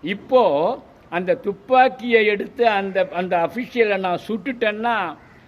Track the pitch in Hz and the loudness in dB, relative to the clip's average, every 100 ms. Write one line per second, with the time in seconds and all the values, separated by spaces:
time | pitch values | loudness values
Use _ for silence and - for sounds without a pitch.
0 | 151 202 - 254 208 143 175 269 - _ | -8 -10 2 4 4 2 0 -4 -12 _
1 | - 170 185 175 202 196 - 254 262 254 | -8 -6 -2 -2 -4 -8 0 4 4 2
2 | 240 226 214 208 233 - 233 202 196 190 | 2 4 4 0 -6 0 2 2 -2 -2
3 | 180 175 185 180 170 214 254 240 220 190 | -2 -2 -2 0 -2 -4 -8 0 0 0
4 | 185 170 - 214 226 240 220 208 233 226 | -2 -4 -4 -8 -6 -4 -4 -2 -2 -2
5 | 175 143 - - | -4 -8 -20 -20